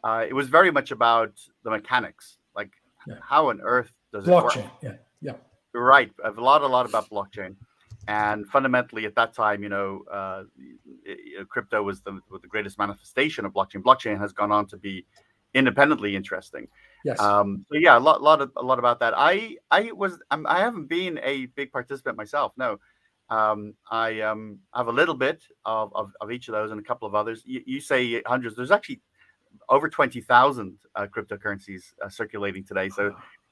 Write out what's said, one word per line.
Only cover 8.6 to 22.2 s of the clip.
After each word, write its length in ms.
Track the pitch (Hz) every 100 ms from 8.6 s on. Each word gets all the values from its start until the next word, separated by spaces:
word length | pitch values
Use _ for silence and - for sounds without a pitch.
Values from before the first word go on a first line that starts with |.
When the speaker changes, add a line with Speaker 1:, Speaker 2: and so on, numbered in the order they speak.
| 135 123 123 110 107
Speaker 1:
at 80 |
that 180 | 113 117
time, 300 | - 107 104
you 60 | 101
know, 320 | 98 98 98 -
uh, 320 | 101 95 95 95 _
y-, 560 | 65 - _ - - 95 - 80
y-, 60 | 98
crypto 340 | - 101 110
was 200 | 101 95
the, 180 | - 98 _
was 140 | 95
the 60 | -
greatest 300 | 107 98 98
manifestation 680 | 101 98 - - 151 151 101
of 60 |
blockchain. 300 | 95 95 101
Blockchain 360 | 107 127 117 101
has 120 | 101
gone 200 | - 104
on 140 | 104 101
to 100 | 101
be 300 | 101 95 - _ _ _ _
independently 600 | 131 131 127 143 147 104 98
interesting. 520 | 98 92 - 69 - _ _ _
Speaker 2:
Yes. 140 | - 104
Speaker 1:
Um, 440 | 104 101 101 98 -
so 80 | 151
yeah, 180 | 165 120
a 40 |
lot, 220 | 139 -
lot 200 | 147 156
of, 80 | 139 -
a 60 |
lot 160 | 127 127
about 220 | 120 120
that. 140 | 117 -
I, 400 | 147 196 226 - _
I 220 | 170 226
was, 260 | 190 196 175 _
I'm, 160 | 156 156
I 120 | 170
haven't 280 | 220 226 139
been 320 | 165 185 156
a 240 | 131 139 127
big 260 | - 139
participant 440 | 131 120 139 139
myself. 360 | 107